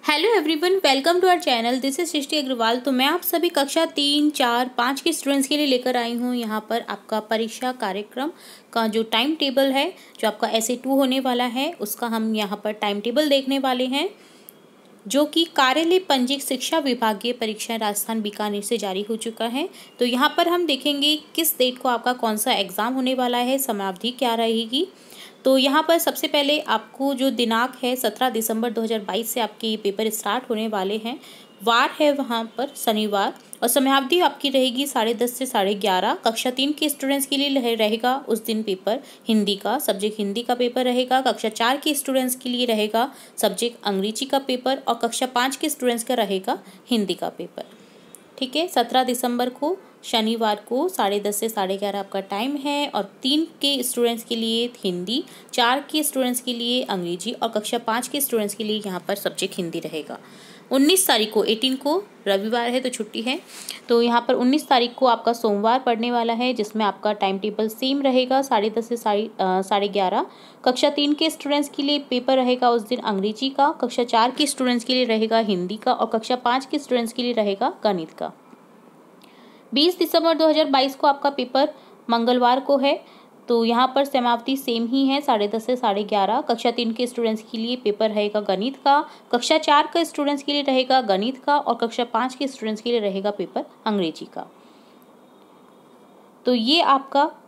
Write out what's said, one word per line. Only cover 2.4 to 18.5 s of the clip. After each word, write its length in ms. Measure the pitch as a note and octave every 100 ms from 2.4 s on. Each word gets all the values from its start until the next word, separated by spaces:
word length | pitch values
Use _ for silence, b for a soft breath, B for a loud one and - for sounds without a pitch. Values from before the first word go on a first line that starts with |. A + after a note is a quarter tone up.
| C4 B3+ A3+ A#3+
तो 120 | B3
मैं 140 | B3+ C4+
आप 160 | E4+
सभी 280 | - E4 F4
कक्षा 360 | E4+ C#4 E4 D#4+
तीन, 440 | D#4+ C#4+ D4 D4
चार, 420 | D4 B3 A#3 B3+ B3+
पाँच 240 | A#3+ C4+
के 120 | -
स्टूडेंट्स 340 | D#4+ C4+ C#4 C4+
के 100 | D4
लिए 80 | D4
लेकर 320 | B3+ B3+ B3
आई 180 | A#3 A#3+
हूँ 200 | B3 B3
यहाँ 300 | A3+ G#3+ G#3+
पर 160 | A#3 A#3
आपका 300 | G3+ - G#3+
परीक्षा 520 | G#3+ A3 A3+ - B3+
कार्यक्रम 600 | B3+ G#3 F#3+ G#3 - C#4+ - B B B
का 140 | A3+ A3
जो 160 | G#3+
टाइम 320 | A3 A3+ C4 D#4+
टेबल 360 | C#4+ C4 C4+
है, 220 | C4+ D#4 - B -
जो 80 | A3
आपका 200 | G#3 A3
एसए 280 | A3 A3 B3
टू 200 | C4 C4+
होने 240 | C4+ C4
वाला 240 | C4 B3
है, 300 | B3 A#3 C#4+
उसका 340 | F4 G#3 - A#3+
हम 280 | A3+ A3 A3
यहाँ 260 | G#3 G#3
पर 80 | G#3+
टाइम 280 | G#3 G#3 G3+
टेबल 300 | G#3 A#3+ D#4
देखने 300 | C#4 C4+ C#4
वाले 260 | C4 B3+ B3+
हैं, 240 | C4+ F4+ - B B B B - _ - - -
जो 180 | A#3+ D4
कि 180 | D#4+
कार्यालय 560 | E4 - C4 C4+ E4 F#4
पंजीक 440 | F#4 C#4 B3 C#4
शिक्षा 360 | - B3+ - D#4+
विभागीय 540 | C#4+ B3 A3+ G#3+ A#3
परीक्षा 420 | A#3+ A3 G#3+ - A3+
राजस्थान 460 | A3 G#3 - A3+
बीकानेर 400 | G#3+ - G#3